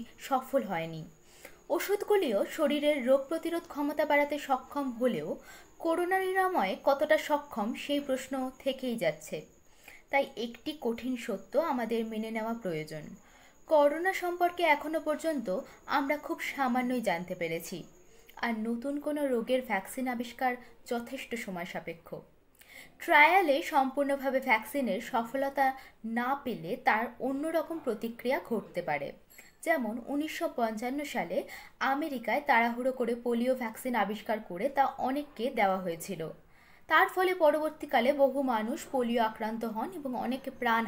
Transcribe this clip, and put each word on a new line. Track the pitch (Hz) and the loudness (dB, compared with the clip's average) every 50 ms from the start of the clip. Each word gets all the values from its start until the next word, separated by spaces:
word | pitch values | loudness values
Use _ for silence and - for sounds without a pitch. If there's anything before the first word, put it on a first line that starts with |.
| 233 - - - - - | -4 -8 -14 -12 -4 -2
সফল | 277 254 254 - 277 269 214 190 | -2 -2 0 2 0 0 0 0
হয়নি। | 185 165 165 165 160 160 156 - - _ - - - - - - - - - - | -4 -4 -4 -6 -8 -10 -12 -14 -16 _ -20 -20 -20 -20 -20 -20 -20 -12 -4 -2
ওষুধগুলিও | 277 349 - - 403 403 415 - 415 392 339 262 202 202 320 - - | -2 -2 0 0 -2 0 2 4 4 4 4 2 2 2 0 0 0
শরীরের | 330 302 285 294 294 294 294 302 277 233 254 | 0 2 2 2 4 4 4 4 4 4 4
রোগ | 269 277 269 - | 4 4 4 0
প্রতিরোধ | 330 320 320 330 339 339 339 - | -4 -2 -2 -2 -4 -4 -4 -6
ক্ষমতা | - 277 294 294 294 302 302 302 | -6 -4 -2 -2 0 0 2 4
বাড়াতে | 294 294 294 294 302 285 - 277 | 4 4 4 2 0 -2 0 0
সক্ষম | 262 254 262 - - 285 277 262 226 220 | -2 -2 -2 -4 -6 -4 -4 -4 -2 0
হলেও | 254 247 190 151 147 180 277 - - - - - - - - - - | 0 2 2 0 -4 -6 -8 -8 -10 -18 -20 -20 -20 -20 -10 -4 -2
করোনা | 330 330 349 349 349 381 381 381 | 0 0 2 2 2 2 2 2
নিরাময়ে | 370 381 381 370 370 359 269 196 185 254 - - 294 | 2 2 2 2 2 2 2 0 0 -2 0 2 2
কতটা | 277 277 302 294 311 302 - - | 2 4 4 4 4 4 4 2
সক্ষম, | 302 285 285 - - 226 202 233 - - - | 0 0 0 -4 -4 -4 -2 -2 -4 -6 -2
সেই | - 285 285 | -2 0 0
প্রশ্ন | 277 - 262 254 - - 277 262 254 262 - - | 0 0 -2 -2 -4 -6 -6 -4 -4 -6 -6 -6
থেকেই | - 269 269 262 262 247 233 233 | -4 -4 -4 -2 -4 -4 -2 0
যাচ্ছে। | 170 160 156 - - - 180 156 - - - - _ - - - - - - - - - | 0 -2 -2 -2 -8 -10 -10 -10 -10 -14 -20 -20 _ -20 -20 -20 -20 -20 -20 -20 -8 -2
তাই | 277 277 269 269 - - 233 | 0 0 0 0 -4 -6 -6
একটি | 233 233 - - 302 302 - | -6 -8 -8 -8 -8 -6 -4
কঠিন | - 233 233 233 233 262 254 233 - | -4 -4 -4 -4 -4 -6 -6 -6 -4
সত্য | - 196 190 - - - 277 330 320 | -6 -6 -6 -6 -2 0 0 2 2
আমাদের | 269 240 226 220 233 226 226 220 | 0 -2 -2 -2 -2 -2 -2 -2
মেনে | 220 214 220 226 226 | -4 -6 -6 -4 -4
নেওয়া | 220 214 226 233 233 | -4 -4 -4 -4 -4
প্রয়োজন, | - 185 160 156 156 156 156 151 156 - 190 - - - - - - - - - - - | -4 -4 -4 -4 -6 -6 -10 -12 -12 -14 -16 -18 -20 -20 -20 -20 -20 -20 -20 -10 0 4
করোনা | 320 294 285 294 302 330 349 381 370 - | 6 6 6 6 4 2 0 0 0 0
সম্পর্কে | 359 349 349 349 359 349 349 359 339 311 294 | -2 -2 0 2 2 2 2 2 4 4 4
এখনো | 285 294 311 320 311 302 | 4 2 -4 -4 -2 -2
পর্যন্ত | 311 302 - - 320 311 262 220 190 185 240 - - - - - - - | -2 -2 -2 -2 -2 -2 -2 -2 -2 -4 -4 -4 -8 -14 -14 -6 -2 0
আমরা | 294 277 269 302 294 294 | 0 0 0 -2 -4 -4
খুব | - 330 - - - | -6 -6 -6 -6 -6
সামান্যই | - 285 269 247 240 247 247 247 254 240 220 196 | -2 0 0 2 2 0 0 0 -2 -2 0 -2
জানতে | 170 170 180 - 180 - | -2 -2 -4 -6 -6 -4
পেরেছি, | 170 160 165 170 - - 190 156 - - - - - - - - - - - - - | -4 -4 -4 -4 -6 -8 -10 -10 -12 -14 -20 -20 -20 -20 -20 -20 -20 -18 -10 -6 -4
আর | 233 226 220 214 233 | -2 -2 -2 -2 -2
নতুন | 233 233 240 277 285 294 - | -4 -4 -4 -4 -4 -4 -2
কোনো | 302 294 294 285 269 | -2 -2 0 0 0
রোগের | 247 226 226 247 254 254 254 233 | 0 0 0 2 0 0 0 0
ভ্যাকসিন | 208 190 190 - - 262 254 254 247 | -2 -2 -2 -4 -6 -6 -4 -4 -4
আবিষ্কার | 233 240 - - - 269 247 247 247 - - - - - - | -4 -6 -6 -4 -2 -2 -2 -2 -2 -8 -16 -20 -14 -6 -4
যথেষ্ট | 247 233 233 240 269 262 - - 240 226 - | -4 -4 -4 -6 -10 -10 -8 -8 -8 -8 -6
সময় | 202 185 170 175 180 | -6 -6 -8 -6 -6
সাপেক্ষ। | - 170 - 170 165 - - - 165 - - - _ _ _ _ _ - - - - - - - - - | -8 -8 -8 -8 -12 -12 -12 -14 -14 -14 -14 -16 _ _ _ _ _ -20 -20 -20 -20 -20 -20 -20 -16 -6
ট্রায়ালে | - 339 320 294 294 320 359 392 370 294 269 311 339 - | 2 6 8 10 10 10 8 6 6 6 4 2 2 2
সম্পূর্ণভাবে | 311 277 262 262 - 285 285 277 277 277 262 277 254 262 247 254 | 2 2 2 2 2 0 0 0 0 0 0 0 0 0 2 2
ভ্যাকসিনের | 220 226 233 - - 285 254 214 185 190 - - | 2 0 0 -2 -2 -2 0 0 -2 -2 -2 -2
সফলতা | - 226 233 233 - 269 277 277 277 285 269 262 262 - - - - _ - 220 226 240 | -2 -2 0 0 -2 -2 -2 0 2 2 2 2 2 -2 -10 -20 -16 _ -8 -4 -2 -2
না | 247 254 277 277 - | 0 0 -2 -2 -4
পেলে | 254 202 165 160 170 240 - - 262 | -6 -6 -6 -6 -6 -4 0 2 2
তার | 214 220 240 247 - - - 262 | 2 2 0 -4 -6 -4 -4 -4
অন্যরকম | 269 277 302 320 330 330 302 - 330 320 - | -2 -2 -2 -2 0 -2 -2 -2 -6 -6 -4
প্রতিক্রিয়া | 254 214 214 233 233 233 - - 247 277 - - - | -4 -4 -4 -4 -8 -8 -4 -2 -2 -2 -2 -2 -2
ঘটতে | 233 226 - - - 180 - 156 | -4 -4 -4 -6 -8 -6 -4 -2
পারে। | 147 143 143 - - - - _ - - - - - - - | -2 -4 -4 -6 -10 -14 -20 _ -20 -20 -20 -20 -16 -4 0
যেমন | 320 330 285 233 208 226 233 - - | 2 2 2 0 -2 -4 -6 -6 -4
উনিশশো | 277 285 311 302 - - 339 302 - | -4 -2 -2 -4 -4 -2 -4 -2 0
পঞ্চান্ন | 247 233 226 220 214 247 247 277 294 294 | 0 0 0 -2 -2 -4 -4 -4 -4 -6
সালে | - - 220 170 170 185 269 - - - - - - - - 220 262 | -4 -4 -4 -2 0 0 -2 -2 -4 -10 -16 -18 -12 -4 0 2 2
আমেরিকায় | 269 285 320 311 269 233 - 214 226 294 294 - | 2 2 0 -2 -4 -4 -2 0 0 2 4 6
তাড়াহুড়ো | 247 233 233 240 233 240 254 262 | 6 6 6 4 2 2 0 0
করে | 254 - 240 233 240 233 - | 0 0 0 0 0 -2 0
পোলিও | 240 240 233 240 254 254 254 | 0 2 2 4 2 2 2
ভ্যাকসিন | 240 226 226 - - 254 240 226 202 | 0 -6 -6 -6 -4 0 2 2 2
আবিষ্কার | 196 214 214 - - 214 214 - - | 2 -2 -4 -2 -2 -2 -2 -4 -6
করে | 175 175 226 285 - | -6 -2 -2 0 4
তা | 277 269 262 - - 240 247 | 4 2 2 2 -2 -2 -2
অনেককে | 262 294 285 - - - 226 277 269 233 | 0 -2 -4 -6 -6 -4 -4 -2 2 4
দেওয়া | 202 196 190 190 185 | 4 4 4 2 0
হয়েছিল, | 175 170 160 - - 185 160 160 - - - - _ - - - - - - - - | -2 -4 -4 -6 -8 -8 -6 -8 -8 -10 -14 -20 _ -20 -20 -20 -20 -20 -10 -2 4
তার | 320 320 381 381 - | 6 6 6 4 2
ফলে | 370 370 370 370 359 320 | 2 2 2 4 4 6
পরবর্তীকালে | 294 294 311 311 311 302 - 302 294 - 233 240 269 294 277 | 6 6 4 0 -2 -4 -6 -4 2 2 4 4 4 6 6
বহু | 277 262 247 277 269 254 233 | 6 4 4 2 0 0 0
মানুষ | 214 214 226 294 339 - - | 0 0 -2 -4 -6 -6 -4
পোলিও | - 254 240 233 233 240 220 220 | -2 0 0 2 2 2 2 2
আক্রান্ত | 226 - 226 220 226 226 233 | 0 -2 -6 -4 -4 -4 -4
হন | 226 208 220 254 359 381 311 | -4 -4 -4 -6 -6 -6 -8
এবং | 285 262 247 214 220 | -8 -6 -6 -4 -4
অনেকে | 233 262 262 - 262 - - | -4 -4 -6 -6 -10 -6 -2
প্রাণ | 240 233 226 226 226 | 0 2 2 2 0